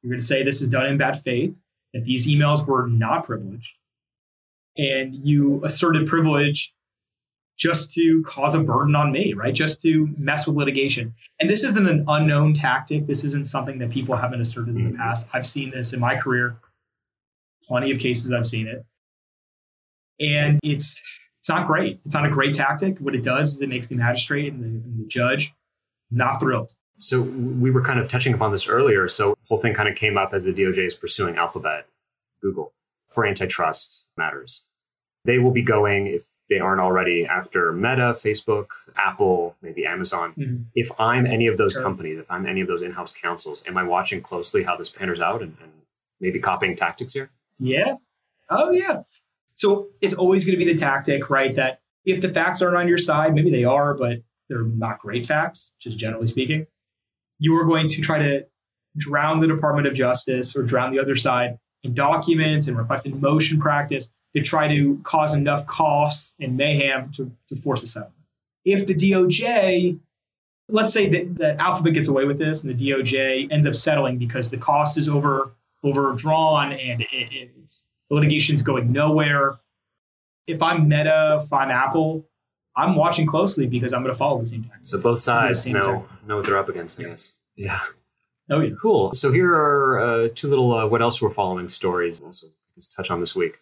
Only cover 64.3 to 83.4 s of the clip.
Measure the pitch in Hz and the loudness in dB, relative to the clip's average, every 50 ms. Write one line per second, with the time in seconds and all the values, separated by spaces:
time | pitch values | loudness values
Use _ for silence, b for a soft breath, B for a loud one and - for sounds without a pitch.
64.3 | _ 147 - - - 156 151 151 151 147 143 139 139 139 - - - 160 151 151 | _ -4 -2 0 0 0 2 2 2 4 4 2 2 0 -4 -2 0 2 2 2
65.3 | 151 147 143 147 147 147 - - - - 160 151 147 143 151 151 147 - - - | 2 0 2 2 0 -2 -4 -8 -2 2 2 4 4 4 2 2 0 -4 -6 -8
66.3 | _ _ 147 127 127 127 139 151 151 147 139 135 135 131 127 135 - - 131 123 | _ _ -6 -4 -2 0 0 2 2 2 2 2 0 -2 -4 -8 -10 -10 -10 -12
67.3 | 120 _ _ _ 151 123 - 147 131 117 - 113 - 113 - - _ _ _ _ | -12 _ _ _ -14 -8 -4 -4 -4 -2 -4 -6 -8 -8 -10 -16 _ _ _ _
68.3 | _ _ _ _ _ _ _ 180 196 196 196 185 185 151 185 196 190 185 180 - | _ _ _ _ _ _ _ 2 2 2 2 0 0 2 4 4 4 4 4 4
69.3 | - - 233 240 240 214 190 190 185 180 180 180 165 - _ _ _ _ _ _ | 2 0 0 0 2 2 4 4 2 2 2 0 -2 -4 _ _ _ _ _ _
70.3 | _ _ _ _ _ _ _ - 214 214 220 214 - 226 202 151 160 180 180 - | _ _ _ _ _ _ _ 0 0 2 2 2 2 2 4 4 2 0 0 -6
71.3 | - - 160 151 151 147 160 185 202 180 156 165 156 151 135 143 135 135 135 143 | -6 0 0 0 2 2 0 0 0 2 2 2 2 2 2 2 2 2 2 2
72.3 | 143 147 160 156 156 151 - 135 123 120 135 139 139 135 127 117 131 135 135 131 | 0 0 -2 -2 -2 -4 -4 -6 -4 -2 0 0 0 0 0 0 0 0 0 0
73.3 | 131 131 139 143 151 151 147 143 131 - - 160 151 147 135 131 127 123 120 113 | 0 -2 -2 0 2 2 2 2 0 0 0 2 2 2 2 0 0 -2 -4 -4
74.3 | - 127 117 117 135 120 - - 143 147 151 147 - 160 143 151 147 143 143 147 | -4 -4 -4 -4 -6 -4 0 0 2 2 2 0 0 0 0 2 0 2 2 2
75.3 | 135 135 135 131 - _ _ _ _ _ - 143 139 139 139 135 131 117 127 156 | 0 0 -2 -4 -8 _ _ _ _ _ -2 0 2 2 2 0 0 -2 0 2
76.3 | 156 160 160 156 156 143 139 139 139 131 131 127 120 117 113 - 131 127 120 117 | 2 4 4 4 4 2 2 0 -4 -6 -6 -6 -4 -4 -4 -4 -4 -6 -6 -8
77.3 | 135 135 127 123 _ - - - - - _ _ _ _ _ _ 147 147 151 147 | -10 -16 -16 -16 _ -20 -20 -20 -20 -20 _ _ _ _ _ _ 2 2 4 4
78.3 | 151 151 151 - 151 143 113 143 135 127 117 120 127 143 147 156 151 156 151 147 | 4 2 2 2 2 0 2 2 0 0 0 0 2 2 2 4 4 4 4 4
79.3 | 143 143 139 139 135 - _ _ _ _ _ _ _ _ _ _ _ _ _ _ | 2 2 2 0 -2 -4 _ _ _ _ _ _ _ _ _ _ _ _ _ _
80.3 | _ _ _ - 165 147 160 165 170 165 156 147 151 151 151 156 156 156 156 151 | _ _ _ -8 -2 0 0 2 4 4 4 4 4 4 4 4 4 4 4 4
81.3 | 151 151 151 - 147 135 135 131 127 123 165 170 165 165 156 156 160 156 - _ | 2 2 0 0 0 0 0 2 2 0 0 2 2 0 0 0 -2 -6 -8 _
82.3 | _ _ _ _ _ _ _ _ _ 127 151 185 185 151 156 175 - - 156 151 | _ _ _ _ _ _ _ _ _ 0 2 2 4 4 4 2 2 2 0 2
83.3 | 151 160 | 2 2